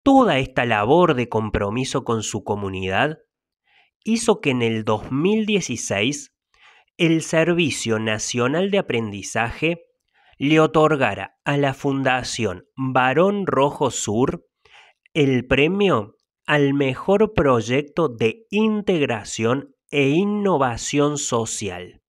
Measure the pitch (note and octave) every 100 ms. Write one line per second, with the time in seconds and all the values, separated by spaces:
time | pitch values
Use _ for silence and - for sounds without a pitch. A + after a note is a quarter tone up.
0 | - C4+ A3+ C3+ C3 - A#2+ G#2+ G#2+ E3
1 | F3 B2+ A#2 A2 A2 A2 G2+ A#2 C3 C#3
2 | A#2+ A2+ G#2 G#2+ G#2+ G#2 G2 F#2+ F#2+ G2
3 | C#3+ D#3 _ _ _ _ _ _ _ _
4 | - A3+ - G#3+ D3+ B2+ A#2 A2+ A2 G#2+
5 | F#2+ C3 F3+ A3 G#3+ G#3 - A#2+ - G2+
6 | A#2 C#3+ - _ _ _ - _ _ -
7 | E3 D#3+ D3+ D#3+ D#3+ F3 D#3 - A#2 A2
8 | A2 G#2+ - A#2+ B2 D#3 G3 G3 - A#2+
9 | A2 G2+ F#2 A2+ A2+ - D#3 E3+ _ _
10 | _ _ _ _ C#3 D#3 D#3 D#3 D#3 D3+
11 | A#2 G2 G2 _ - C#3+ C#3 B2+ C#3+ C#3
12 | C3 B2+ B2 - G#2+ F2 - - C3 C3
13 | B2+ C3 F#3+ G3+ F#3 B2+ C#3+ C#3+ C3+ -
14 | - G#2+ C3 - _ _ _ - - _
15 | _ E3 C#3 B2+ B2 C3+ D3+ G3 G3+ C3
16 | G#2 _ _ _ - D3 C#3+ C#3 C#3 C3
17 | - G3+ G#3+ G#3+ C#3+ A#2+ G#2+ C3 D3 -
18 | D#3 A2+ D3+ C#3+ _ G3+ A3 G#3+ G3+ F3
19 | C3+ A2+ F#2+ - A2+ C3+ C#3+ _ _ C#3+
20 | C3+ D#3 G3+ G#3 G3+ D#3 C3 A#2 - C#3+
21 | D3 C#3+ C#3+ A#2+ A2 - G2+ F2+ F2+ -